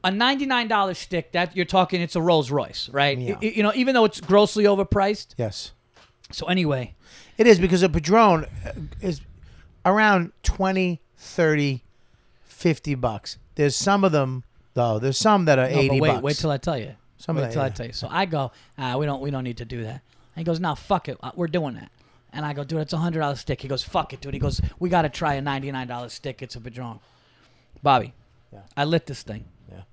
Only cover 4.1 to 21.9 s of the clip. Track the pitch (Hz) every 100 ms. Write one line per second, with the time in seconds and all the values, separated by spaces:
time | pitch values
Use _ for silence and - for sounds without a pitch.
4.1 | - 175 202 208 214 202 196 196 202 196
5.1 | 208 - - 110 - - - _ _ _
6.1 | _ - - 160 180 160 135 120 - -
7.1 | - - - 226 196 175 175 185 160 151
8.1 | 214 220 165 151 - - - 151 - 202
9.1 | 151 - - - - - - - 208 214
10.1 | 196 170 _ - - 190 190 180 170 _
11.1 | _ - - 165 151 143 131 - _ _
12.1 | _ _ _ _ - 175 151 151 135 123
13.1 | 104 - - - - 147 - 196 202 190
14.1 | 151 131 127 - _ _ - 120 110 131
15.1 | 131 220 208 165 135 127 139 135 135 -
16.1 | - 135 147 156 139 - 143 101 92 _
17.1 | _ - 160 131 120 135 107 117 - -
18.1 | 170 190 160 131 - _ - 131 127 151
19.1 | 139 139 135 127 113 113 120 110 131 _
20.1 | _ _ - 165 165 180 - - 190 -
21.1 | 127 131 - 170 170 147 117 -